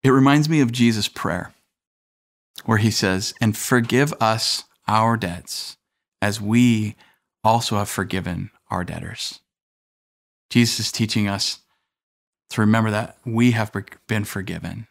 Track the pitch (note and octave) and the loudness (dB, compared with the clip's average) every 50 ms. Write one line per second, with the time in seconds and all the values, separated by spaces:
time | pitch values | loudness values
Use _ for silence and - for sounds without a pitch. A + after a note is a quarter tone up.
0 | - C3+ C3 C3+ C3 C#3 C#3+ D3+ D3+ D3+ D#3+ D3+ C3+ A#2+ A#2 B2 A#2+ A#2 A2+ G#2+ | 4 4 6 6 6 6 6 4 4 2 2 2 2 2 2 2 4 4 4 2
1 | G2+ - _ - - - E2 F2+ E2 - _ _ _ _ _ _ _ _ _ _ | -2 -6 _ -6 -4 -4 -4 -4 -8 -12 _ _ _ _ _ _ _ _ _ _
2 | _ _ _ _ _ _ _ _ _ _ _ - - - A2+ G#2+ A2 A2 G#2 - | _ _ _ _ _ _ _ _ _ _ _ -12 -2 0 0 2 2 2 0 0
3 | - G2 F#2 F#2+ G#2 - - - A#2+ A2 G#2 - - - C3 B2 A#2 A2+ B2 B2 | 0 0 0 -2 -4 -8 -4 0 0 0 0 -2 -2 2 2 2 2 2 2 2
4 | C#3+ D3 - - A#2 A2 A2 A2+ - - - - - _ _ _ _ - G#2+ A2 | 2 0 0 0 0 0 0 0 -2 -4 -4 -6 -8 _ _ _ _ 0 0 2
5 | A2+ A2+ A#2 A#2 G2+ F2+ E2+ F2 - - - - - - - _ _ _ _ _ | 2 2 2 0 -2 -6 -6 -10 -12 -12 -12 -12 -12 -14 -18 _ _ _ _ _
6 | _ _ _ _ G2 G#2 G2+ G#2+ G2+ G2+ A2+ A#2+ B2 A#2+ A#2 A2 G#2+ G#2 - _ | _ _ _ _ -4 -4 -4 -4 -4 2 4 4 4 4 4 2 -2 -6 -8 _
7 | _ _ _ _ _ _ _ _ - A2 A2+ A#2 A#2 - A2+ G2+ G2+ - - - | _ _ _ _ _ _ _ _ 2 2 2 2 0 -2 -2 -2 -2 -2 -4 -6
8 | F#2+ G2+ - F#2+ F2 F#2 F2 F2+ F#2+ G#2 _ _ _ _ - F#2 F2+ - E2 E2 | -4 -4 -4 -4 -4 -4 -6 -6 -8 -10 _ _ _ _ -6 -6 -6 -6 -8 -12
9 | E2+ - - - - - - - _ _ _ _ _ _ _ _ _ _ _ _ | -12 -12 -12 -10 -10 -12 -12 -14 _ _ _ _ _ _ _ _ _ _ _ _
10 | _ _ _ _ _ _ _ _ _ _ - A#2+ A#2+ A2 - - A2+ - - - | _ _ _ _ _ _ _ _ _ _ 2 4 4 4 0 -4 -6 -6 -2 -4
11 | A2 G#2+ - A2+ G#2 G2+ G2 G#2 - - - - _ _ _ _ _ _ _ _ | -4 -2 0 -2 -2 -2 -2 -4 -4 -6 -6 -10 _ _ _ _ _ _ _ _
12 | _ _ _ _ _ _ _ _ _ _ - - G#2+ G#2+ A2 A2+ A2 A2 G#2 G#2 | _ _ _ _ _ _ _ _ _ _ 0 2 4 4 4 4 2 0 -2 -2
13 | A2 - - _ _ B2 A2+ A2+ A#2+ B2 A2+ A2 G#2+ G#2 - G2+ G2 - - _ | -4 -6 -14 _ _ -4 0 2 2 2 2 0 -4 -4 -6 -10 -10 -10 -20 _
14 | _ - A2 G#2+ G#2 - - G2+ F#2 F#2 F2 E2 E2 E2+ F2 A2+ A2 _ | _ -4 -4 -4 -4 -6 -8 -10 -8 -8 -8 -8 -10 -10 -10 -12 -14 _